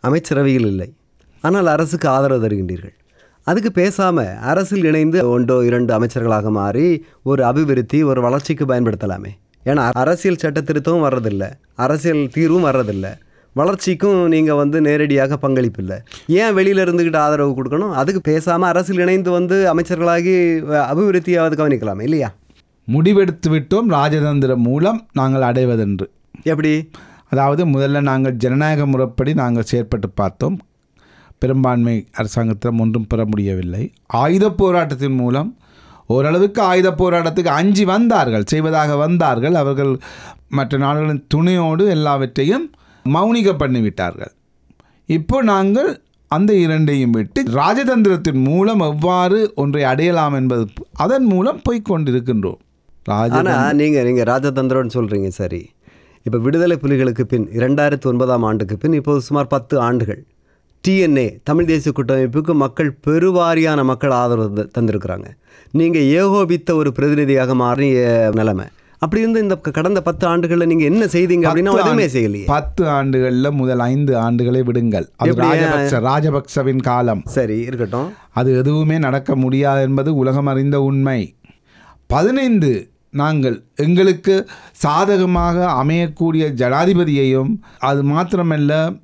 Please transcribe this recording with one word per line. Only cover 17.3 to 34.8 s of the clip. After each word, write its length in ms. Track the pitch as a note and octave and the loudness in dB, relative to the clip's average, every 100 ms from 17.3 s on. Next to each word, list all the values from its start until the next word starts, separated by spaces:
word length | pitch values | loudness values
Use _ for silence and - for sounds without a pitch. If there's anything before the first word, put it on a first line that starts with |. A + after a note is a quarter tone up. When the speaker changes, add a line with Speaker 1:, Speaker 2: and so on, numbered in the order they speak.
| D3+ C#3+ | 0 0
Speaker 1:
கொடுக்கணும்? 400 | C3 B2+ D3 G#3 | -2 -4 -4 -2
அதுக்கு 280 | D3 C#3 F#3+ | -2 -2 -2
பேசாம 420 | D#3 D#3 D#3 E3+ F3+ | 0 -2 0 0 0
அரசில் 340 | E3+ F#3 F#3 | 0 -2 0
இணைந்து 300 | F3 F#3+ F3+ | 0 0 0
வந்து 260 | F3 F3 F#3+ F#3 | -2 0 2 2
அமைச்சர்களாகி, 680 | D#3+ E3+ F3 E3+ E3+ F3 F#3 F3 D#3+ D3 | 0 -2 -2 0 0 2 2 2 0 0
அ, 80 | D3+ C3 | -2 0
அபிவிருத்தியாவது 680 | D3+ G#3 F3+ F3 F3 D#3+ D3+ | 0 2 0 0 0 2 0
கவனிக்கலாமே 440 | D3+ C3 A2 G2 | 0 0 -2 -6
இல்லையா? 300 | A#2 D#3 A#2+ - _ _ _ _ - | -2 -2 -2 -8 _ _ _ _ -4
Speaker 2:
முடிவெடுத்து 640 | C3 E3 G3+ F#3+ D#3+ D#3+ | 2 4 4 2 0 -2
விட்டோம் 400 | D#3 C#3+ G3 A#3 | -2 0 0 2
ராஜதந்திரம் 720 | D3+ D3 D3+ D3 C#3+ C3+ B2+ | 2 0 0 0 0 0 2
மூலம் 360 | A#2+ C#3 F3+ A3+ - | 0 2 0 -2 -6
நாங்கள் 300 | - C3 C3+ | -2 0 0
அடைவதென்று. 680 | B2 B2 B2+ A#2 G#2 G2 F#2+ _ _ - | 0 0 0 0 -2 -4 -6 _ _ -8
Speaker 1:
எப்படி? 320 | - D#3 D#3 D3+ D#3 - - - _ | -4 -2 0 -2 -4 -16 -20 -20 _
Speaker 2:
அதாவது 340 | C3+ C#3 D3 F3 | 0 2 2 2
முதல்ல 340 | C3+ C#3 C#3+ | 2 2 0
நாங்கள் 340 | C#3+ C3 C3 | 0 0 -2
ஜனநாயக 480 | B2 B2 C3 D3+ D3+ C#3+ | -2 0 0 0 0 0
முறைப்படி 460 | C3+ C3 A#2 C3 | 0 -2 -2 -2
நாங்கள் 340 | D#3 B2 A#2 A2 | 0 0 -2 0
செயற்பட்டு 380 | A#2+ G#2+ A#2 G2 | -2 -2 -4 -6
பார்த்தோம். 420 | - G2 - B2+ F#3+ - _ _ _ _ _ _ - | -4 -4 -2 -4 -4 -10 _ _ _ _ _ _ -6
பெரும்பான்மை 560 | C3 C3+ B2+ B2 A#2 A2+ - | -2 2 2 2 0 -2 -6
அரசாங்கத்திடம் 680 | - A2 - A2+ G#2 A#2+ A#2 | -8 -6 -2 -2 -2 -2 0
ஒன்றும் 260 | A2+ A2+ G#2+ | 0 -2 -2
பெற 140 | A2+ | -2
முடியவில்லை. 580 | A2 G#2 G2 F#2+ F2+ F#2 B2 _ _ | -2 -2 -2 -2 -4 -6 -8 _ _
ஆயுத 400 | A#2 C#3+ F#3 G#3 | -2 2 2 2
போராட்டத்தின் 680 | F3 G3 F3 | 2 2 2